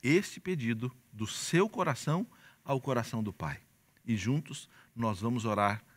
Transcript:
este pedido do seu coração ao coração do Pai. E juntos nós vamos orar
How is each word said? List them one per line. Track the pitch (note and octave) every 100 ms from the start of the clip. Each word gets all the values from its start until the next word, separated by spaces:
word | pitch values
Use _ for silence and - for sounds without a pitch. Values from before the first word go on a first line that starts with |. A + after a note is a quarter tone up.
este | A#2+ E3+ G3+ -
pedido | - F3+ A#2 A2+ B2 - _
do | G#2+ A2
seu | - - E3+ G#3
coração | B3 E3+ B2+ - E3 A#3+ - - -
ao | - C#3
coração | C3+ B2 A2 A#2
do | G#2
Pai. | F2+ D#2 - - _ _ _
E | - A2
juntos | G2 C#3+ - D3 - - - A#2
nós | A2+ F#2+
vamos | A2+ B2
orar | A2 G#2 G2+ A2 -